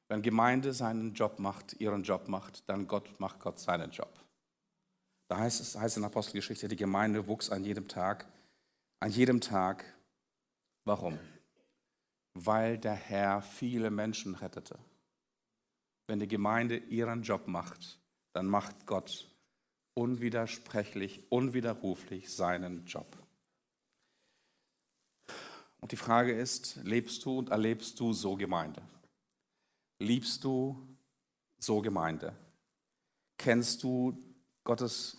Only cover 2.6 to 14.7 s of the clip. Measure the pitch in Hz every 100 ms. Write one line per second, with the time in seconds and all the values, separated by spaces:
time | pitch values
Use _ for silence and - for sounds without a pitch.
2.6 | - 98 92 101 - - 95 - 95 -
3.6 | - 87 80 - - - - _ _ _
4.6 | _ _ _ _ _ _ _ 92 117 117
5.6 | - 104 113 107 104 110 101 101 - 104
6.6 | 104 98 101 98 107 107 98 107 - 95
7.6 | 101 104 98 - 92 104 - - _ _
8.6 | _ _ _ _ 107 107 127 123 - 101
9.6 | 92 95 - - _ _ _ _ _ _
10.6 | _ _ - 101 87 76 - - _ _
11.6 | _ _ _ _ _ _ _ 90 87 110
12.6 | 113 113 110 101 - 101 101 101 101 -
13.6 | 123 120 110 104 107 107 101 90 92 -
14.6 | -